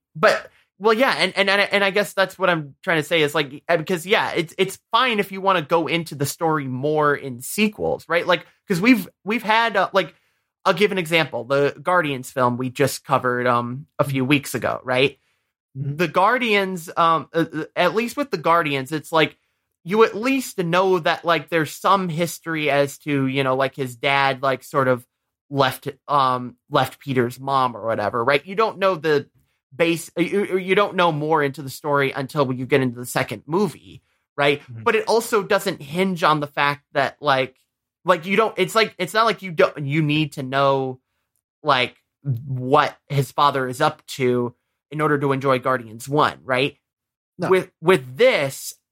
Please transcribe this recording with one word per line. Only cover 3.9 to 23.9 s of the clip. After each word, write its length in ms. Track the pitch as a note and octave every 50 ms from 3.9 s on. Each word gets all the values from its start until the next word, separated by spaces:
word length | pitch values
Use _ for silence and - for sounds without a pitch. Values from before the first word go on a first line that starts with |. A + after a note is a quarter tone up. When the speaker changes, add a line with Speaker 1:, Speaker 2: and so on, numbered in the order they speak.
| F#3 F3 D#3
Speaker 1:
yeah, 280 | F#3 G#3+ G3+ C#3+ - -
it's, 200 | D#3+ F3 D#3 - -
it's 220 | F#3+ F#3+ - - _ _
fine 300 | - A3+ B3+ B3+ A#3 G#3
if 100 | G3+ G3
you 100 | G3 F#3+
wanna 220 | F#3 G3 F#3+ F3+ D#3
go 240 | C3+ F3 E3+ D#3+
into 300 | B2+ D#3 E3+ E3 - E3
the 100 | C3 C#3+
story 400 | C3+ - - F3 D#3+ D#3 D#3 C#3
more 480 | C3 B2+ B2+ C3 D3 D#3 D3+ D3+ D3 C#3+
in 260 | - - C3+ B2 A#2+
sequels, 680 | C3 - - - G#3+ G#3 G#3+ - E2 D#2+ D2+ - - -
right? 180 | D#3+ F3 -
Like, 180 | D#3 F3+ E3+ - - _ _ _
'cause 140 | - G3+ E3
we've, 280 | F#3 A#3+ C4 G#3+ F3 - - _ -
we've 220 | F#3 A3 A#3 -
had, 320 | G3 G#3+ A3+ A#3 A3+ G3+
uh, 140 | G3+ F3+ - -
like, 240 | F#3+ F3 D#3 - _ _ _ _ _ _ _ _ _ -
I'll 80 | F#3 F#3+
give 160 | E3 G#3 G3
an 80 | G3 F#3+
example. 460 | F3 D#3 E3+ E3 D#3 C#3 - A#2 A#2+
The 320 | A#2+ C#3 C#3 C#3+ C#3 - -
Guardians 480 | C#3+ F3+ F3+ F3+ E3 D3 C#3 B2+ C3 - -
film 240 | C3+ B2+ B2 B2
we 140 | A#2+ B2+ B2+
just 340 | B2 - C#3+ C3 - - -
covered, 420 | - C#3+ B2 A#2+ B2+ B2 B2 B2
um, 400 | B2+ B2 A#2+ A#2+ A#2+ B2 C3+ D#3 - _ -
a 40 | C#3+
few 200 | C#3 C3+ C3 B2+
weeks 280 | B2+ D3 C#3 C#3 - -
ago, 240 | A#2 - - A#1 - -
right? 340 | B2 B2+ B2+ C3+ C#3 - _ _ _ _ _ _ _ _ _ _ _ -
Speaker 2:
Mm-hmm. 180 | C3+ C3+ C3+ C#3+
Speaker 1:
The 140 | D3 F3 D#3+
Guardians, 840 | C#3+ F#3 F#3 G#3+ A#3+ B3+ B3 A3+ G#3 G3+ G3 F#3+ F#3+ F3 D#3+ E3+ -
um, 320 | - E3+ E3 D#3+ D#3 C#3 - -
uh, 120 | E3 E3 D#3+ -
uh, 100 | D3+ D#3 - -
at 180 | D3 F3 F3+ D#3
least 220 | G#3+ A#3 A#3+ -
with 160 | - C#4+ C#4+ -
the 40 | F3
Guardians, 520 | D3 E3+ E3 E3+ E3 D3+ C#3+ C3+ C3 C3
it's 220 | D#3 D3+ - - -
like, 260 | D#3+ D#3 D3+ - _ _ _ _ _ _ _ _ _ -
you 180 | E3+ F#3+ A3 A3+
at 140 | A3 -
least 420 | F#3+ A3+ C4 C4+ C4+ B3+ - - -
know 400 | F3+ E3 E3 F3+ G3 F#3+ F#3 F3
that, 260 | D3+ F3 E3 - -
like, 260 | E3 E3+ D#3+ C#3+ -
there's 200 | F3 E3 D3+ C#3+
some 380 | - - - G3 F#3+ G3 F#3 F3+
history 600 | D#3 D#3 F3 D#3+ - - - E3 D#3+ D#3 D3+ D3
as 300 | C3+ C#3+ C#3+ C#3 - -
to, 300 | - D3+ D3 C#3 C3+ C3
you 160 | C3 C#3 C3+
know, 100 | C3 C3
like, 220 | C3 C3+ C3+ -
his 180 | - C3+ B2